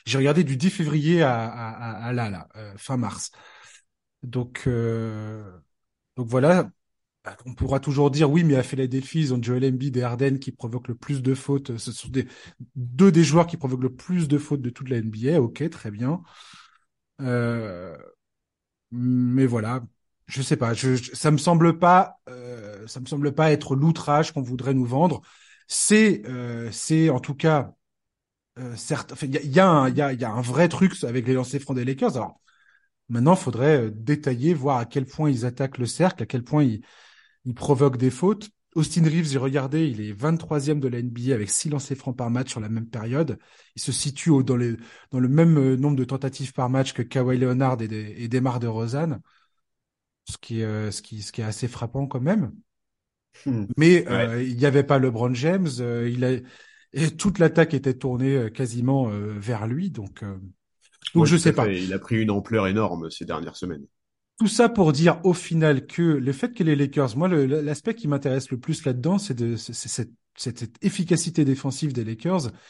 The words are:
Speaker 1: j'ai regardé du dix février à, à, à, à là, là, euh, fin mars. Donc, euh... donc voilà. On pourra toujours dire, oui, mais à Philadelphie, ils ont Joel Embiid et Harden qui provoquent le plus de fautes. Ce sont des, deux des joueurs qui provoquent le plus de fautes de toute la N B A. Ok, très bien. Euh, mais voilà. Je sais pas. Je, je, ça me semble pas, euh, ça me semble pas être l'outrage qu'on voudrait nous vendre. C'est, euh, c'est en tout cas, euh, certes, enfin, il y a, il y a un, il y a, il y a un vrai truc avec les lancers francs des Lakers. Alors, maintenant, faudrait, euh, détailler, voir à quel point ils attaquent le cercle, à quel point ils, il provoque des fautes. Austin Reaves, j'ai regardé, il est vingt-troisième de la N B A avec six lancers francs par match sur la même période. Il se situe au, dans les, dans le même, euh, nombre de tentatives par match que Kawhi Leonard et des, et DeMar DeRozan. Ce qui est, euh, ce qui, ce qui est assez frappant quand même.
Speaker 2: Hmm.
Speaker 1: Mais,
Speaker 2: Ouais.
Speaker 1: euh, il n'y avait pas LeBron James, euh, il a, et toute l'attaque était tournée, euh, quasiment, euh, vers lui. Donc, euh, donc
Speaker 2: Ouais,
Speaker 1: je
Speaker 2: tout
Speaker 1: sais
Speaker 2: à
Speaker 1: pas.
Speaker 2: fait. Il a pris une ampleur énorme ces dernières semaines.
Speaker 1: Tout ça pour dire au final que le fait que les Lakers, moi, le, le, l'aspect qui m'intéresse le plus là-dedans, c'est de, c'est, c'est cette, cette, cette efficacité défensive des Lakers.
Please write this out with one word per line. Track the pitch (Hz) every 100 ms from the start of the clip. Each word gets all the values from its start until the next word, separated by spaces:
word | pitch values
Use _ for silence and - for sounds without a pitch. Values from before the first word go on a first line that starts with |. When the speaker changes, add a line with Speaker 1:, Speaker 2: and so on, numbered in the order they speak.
| 117
Speaker 1:
j'ai | 135
regardé | 139 151
du | 147 135
dix | 180
février | - 156 151 147 170
à, | 147 117
à, | 113 117 113
à, | 110 117 104 120
à |
là, | 123 110
là, | 92 - 110
euh, | 104 101
fin | - 131
mars. | 107 78 - - - - - - _ _ _ _
Donc, | 127 127 123 - 131
euh... | 120 117 113 113 110 107 110 104 90 _ _ _ _ _ -
donc | 113
voilà. | 127 143 180 123 - _ _ _ _ - - 127
On |
pourra | 123 135 135
toujours | 151 139 143
dire, | 139 147
oui, | 156
mais | 165 135
à |
Philadelphie, | 123 131 131 131 131 160
ils | 147
ont | 127
Joel | 117 123
Embiid | 135 131 139 123
et |
Harden | 123 120 135 135
qui | 139
provoquent | - 117 123 120
le | 117
plus | - 139
de | 127
fautes. | 131 - 139 139 117
Ce | 123
sont | 110 -
des, | 131 - - - _ -
deux | 131 120 127 196
des | 165
joueurs | 151 160 170
qui | 170
provoquent | 135 127
le | 127
plus | 127 - 180 156
de | 147
fautes | - 143
de | 120
toute | - 127
la | 123
N | 110
B | 107 123
A. | 165
Ok, | 117 - 160
très | - 110
bien. | 104 123 170 - - - - - _ _ _ _ -
Euh, | 131 123 120 117 107 87 92 80 50 _ _ _ _ _ _ _ _
mais | 120 123 127 123 131 131
voilà. | 117 107 127 117 _ _ _ -
Je | 139
sais | 131 156
pas. | 117
Je, | 113 131 127
je, | 120
ça | - 151
me | 151
semble | - 170 165 165
pas, | 175 185 196 - -
euh, | 123 123 120 104 101 113
ça | 131
me | 131
semble | 147 143
pas | 147 160
être | 147 -
l'outrage | 135 156 160 - 147 156
qu'on | 151
voudrait | 120 123 123
nous | 135
vendre. | 120 131 170 - - _ _ _ _
C'est, | - - 214 214 165 110
euh, | 127 120 117 117
c'est | - - 160 160
en | 131
tout | -
cas, | 139 160 151 - - _ _ _ _ _ _ _ -
euh, | 127 117
certes, | - 151 -
enfin, | 135 143
il |
y | 147
a, |
il | 151
y | 139
a | 190
un, | 156 131
il | 123
y |
a, | 139
il | 127
y |
a | 120
un | 107
vrai | 120 127 175
truc | - 190 -
avec | 123 123 117
les |
lancers | 131 123 143
francs | - 127
des |
Lakers. | 123 135 127 127
Alors, | 107 - _ _ _ _ _ _ _
maintenant, | 117 135 180
faudrait, | - 110 143 147
euh, | 110
détailler, | 107 113 147 143 123 151
voir | 165 135 127
à | 117
quel | 143 131
point | - 151
ils | 127
attaquent | 123 123 135 131
le | 120
cercle, | - 180 -
à | 113
quel | 127
point | 120 151
ils, | 139 107 - _ _ _ _ _
il | 127
provoque | 117 - 131 143 123
des | 127
fautes. | - 185 208 - _ _
Austin | - 160 170
Reaves, | 160 160 160
j'ai | 135
regardé, | 135 139 131 156 160
il | 107
est | 107
vingt-troisième | 101 147 165 - 151 139 147
de | 131
la | 120
N | 123
B | 120 123
A |
avec | 120 101
six | - 160
lancers | 147 - 131
francs | - 123
par | 120
match | 123 131
sur | 120
la | 107
même | 113 113
période. | 120 110 135 156 104 _ _ _ -
Il |
se | -
situe | 123 143 131 170
au, | 139
dans | 123 123
les, | 120 113 - - _
dans | 131
le | 127
même, | 147 170 156
euh, | 131 131
nombre | 143 139
de |
tentatives | 127 135 135 131 131
par | - 123
match | 135 131
que | -
Kawhi | 120 135 127 127
Leonard | 127 123 135 123
et | 110
des, | 107 107 113
et | 117
DeMar | 127 127 120
DeRozan. | 117 110 113 139 165 143 - _ _ _ _ _ _ _ _ _ -
Ce | -
qui | - 113
est, |
euh, | 110 107 107
ce | 101
qui, | - 107
ce | 101
qui | -
est |
assez | 107 107 120
frappant | - 113 135 139
quand | 127
même. | 135 214 120 - _ _ _ _ _ _ _ _
Speaker 2:
Hmm. | 143 117 98 123
Speaker 1:
Mais, | 165 180 -
Speaker 2:
Ouais. |
Speaker 1:
euh, | 120 117 117
il | 127 123
n'y | 143
avait | 139
pas | 139 139
LeBron | 131 113 123
James, | 123 151 190 170 123
euh, | 120 120 120
il | 123
a, | 127 127 - - - _ _
et | - 156
toute | - 202 -
l'attaque | 165 - 160
était | 135 135
tournée, | 127 135 123 135 135
euh, | 110
quasiment, | 113 127 120 123 135 120
euh, | 104 104 104
vers | 104 113 110
lui. | 135 196
Donc, | 120 101 -
euh, | 104 95 95 - _ _ _ _ -
donc | 170
Speaker 2:
Ouais, | 147
Speaker 1:
je |
Speaker 2:
tout | 165
Speaker 1:
sais | 165
Speaker 2:
à |
Speaker 1:
pas. | -
Speaker 2:
fait. | 107 92
Il | 92
a | 95
pris | - 113
une | 110
ampleur | 101 - 110 95
énorme | 104 101 85 82
ces | -
dernières | 85 80 82 -
semaines. | 90 76 71 _ _ _ _ -
Speaker 1:
Tout | 214
ça | - 233
pour | 233 160
dire | 139 170 165
au | 185
final | 175 - 165 156 135 131
que | -
le | 170 147 127
fait | 135 247
que | 240
les | 160 139
Lakers, | 139 147 131 117
moi, | 185
le, | 165 131
le, | 151
l'aspect | 147 143 226
qui | 226 151
m'intéresse | 139 139 135 135
le | 123
plus | - 156
là-dedans, | 139 123 151 196
c'est | 202
de, | 120 117 113
c'est, | -
c'est | 117 110
cette, | - 113 - _ -
cette, | 127 -
cette | 117 -
efficacité | 196 - 170 165 170 160
défensive | 135 135 139 127 151
des | 120
Lakers. | 110 113 165 185 127 -